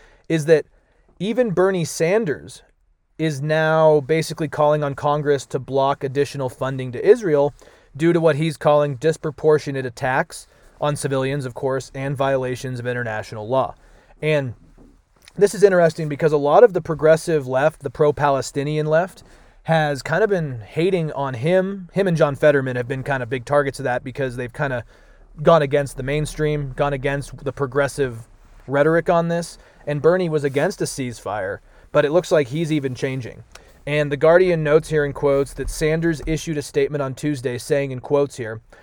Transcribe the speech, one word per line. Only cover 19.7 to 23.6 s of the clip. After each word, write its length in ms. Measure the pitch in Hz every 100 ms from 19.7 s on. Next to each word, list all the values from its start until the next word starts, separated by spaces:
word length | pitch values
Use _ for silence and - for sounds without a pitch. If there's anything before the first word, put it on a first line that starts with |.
| 160 151 139
kind 220 | - 160
of 60 | 214
been 300 | 190 156 120
hating 500 | 104 - 175 185 156
on 240 | 139 139 123
him. 540 | 143 185 185 202 180
Him 140 | 180 190
and 100 | 165
John 160 | 156
Fetterman 420 | 139 151 143 131 127
have 120 | 120
been 160 | 131
kind 180 | 131 139
of 80 | 120
big 160 | 131 117
targets 340 | 147